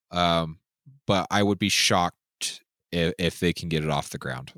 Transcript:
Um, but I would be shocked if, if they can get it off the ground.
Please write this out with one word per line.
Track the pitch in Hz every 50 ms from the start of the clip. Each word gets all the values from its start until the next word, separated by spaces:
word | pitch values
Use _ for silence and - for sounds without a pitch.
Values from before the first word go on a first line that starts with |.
| _ -
Um, | 90 87 87 87 85 85 82 80 80 - _ _ _ _ _ - - _ _
but | - 101 92 85 -
I | - 104 104
would | 101 101 90
be | 107 98
shocked | - - - - 110 92 87 87 - _ _ _ _ - - - - - _ _ _ _ _ -
if, | - 87 82 82 - -
if | 87 82 - -
they | - 87 82
can | - - 85
get | 80 78 76
it | 78
off | 73 71 73 -
the | - -
ground. | - - 64 64 67 - -